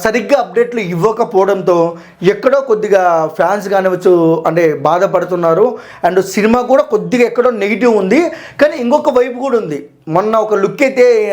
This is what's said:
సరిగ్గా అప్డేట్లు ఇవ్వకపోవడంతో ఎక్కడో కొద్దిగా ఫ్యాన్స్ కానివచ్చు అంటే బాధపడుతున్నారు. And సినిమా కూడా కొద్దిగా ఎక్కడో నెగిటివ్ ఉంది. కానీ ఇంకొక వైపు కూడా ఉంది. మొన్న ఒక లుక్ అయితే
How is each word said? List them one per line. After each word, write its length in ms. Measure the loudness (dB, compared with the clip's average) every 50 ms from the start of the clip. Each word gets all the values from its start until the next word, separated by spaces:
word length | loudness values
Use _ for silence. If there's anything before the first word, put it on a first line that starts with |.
| -2
సరిగ్గా 320 | -2 -2 -2 0 2 2 2
అప్డేట్లు 380 | 0 0 0 -2 -2 -2 -2 -6
ఇవ్వకపోవడంతో 960 | -6 -4 -2 0 0 0 0 -2 -4 -2 0 0 2 2 0 0 0 0 2 2 0 0 -4 -8 -16 -20 -10 -2 0 0
ఎక్కడో 260 | 0 2 0 0 0 0 0 0
కొద్దిగా 340 | -2 -2 0 2 2 2 2 2 2 0 -2 -2 -2
ఫ్యాన్స్ 300 | -2 0 0 0 -2 -4 -2
కానివచ్చు 720 | -2 0 0 0 -2 0 2 2 4 4 4 2 0 0 0
అంటే 280 | -2 0 2 0 0 0 0 0
బాధపడుతున్నారు. 920 | 0 0 0 0 0 0 -2 -2 -4 -4 -2 0 0 2 2 2 0 -2 -6 -14 -20 -8 -4 -2
And 140 | 0 0 0 -2 -2 -2
సినిమా 260 | 0 0 2 2 0 0 2
కూడా 140 | 2 2 2 0
కొద్దిగా 320 | -2 -4 -2 -2 0 0 0 0
ఎక్కడో 200 | 0 0 0 0 0 -2
నెగిటివ్ 340 | -2 -4 -2 0 2 2 2 2
ఉంది. 180 | 2 2 2 2 0 0 -4 -10 -16 -10 -2 0
కానీ 160 | 0 0 0 -2 -2
ఇంకొక 260 | 0 0 0 0 2 2 2
వైపు 200 | 0 0 -4 -6 -4
కూడా 120 | -2 -2 -2
ఉంది. 160 | -2 -4 -8 -10 -10 -14 _ _ -8 -4 -2
మొన్న 220 | -2 0 0 0 0 0
ఒక 80 | 0 -2 -2
లుక్ 200 | -2 -2 -2 0 -2
అయితే 200 | 0 2 4 4 4 4 2 0 0